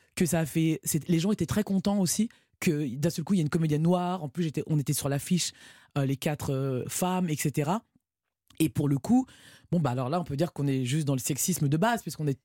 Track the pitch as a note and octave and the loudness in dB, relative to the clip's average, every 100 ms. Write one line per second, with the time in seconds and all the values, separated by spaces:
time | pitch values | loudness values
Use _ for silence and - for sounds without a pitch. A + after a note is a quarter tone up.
0 | _ - F3+ E3+ D#3+ E3 D#3+ D#3 - D#3 | _ -2 0 2 0 2 2 0 -2 -4
1 | - E3 F#3 G#3 E3 - G3+ G3 G3+ G3+ | 0 0 2 0 0 0 0 0 0 2
2 | F#3 - A3 - _ - - D3 D3 B2+ | 2 0 -2 -4 _ -4 0 0 -2 -2
3 | D#3+ - D3 G3 D3 E3+ D#3+ D3+ E3 F3+ | -2 -2 0 2 2 2 2 2 4 2
4 | F3 F#3 D3 E3+ E3 C#3+ - D3+ C#3 D3 | 0 -4 -6 -4 -4 -4 -2 0 0 -2
5 | C#3 C#3 - F3+ - - - - _ C#3+ | 0 -2 0 0 0 -8 -20 -20 _ -2
6 | C3+ C3+ E3 D3 - C3+ C3+ B2+ - - | -2 0 -2 -4 -4 -2 -2 -4 -4 -2
7 | F3+ F#3 F3+ D3+ D3+ D3+ C#3+ G#3+ - _ | -2 0 -2 -2 -2 0 0 -2 -6 _
8 | _ _ _ _ _ - D#3+ - C#3 C#3 | _ _ _ _ _ -2 0 2 0 0
9 | - B3 C4 - - - - F3 C#3 B2 | 2 2 2 -10 -20 -18 -4 0 0 0
10 | B2+ F3 E3 C#3+ E3 - C#3 C3 B2 D3+ | 0 -2 -2 -2 -2 0 0 0 0 -2
11 | C#3+ C3 - D3 - E3+ C#3+ D#3 A3 A#3 | 0 -2 -2 -2 0 0 2 2 2 0
12 | - - D3+ C3+ | -4 -6 -4 -2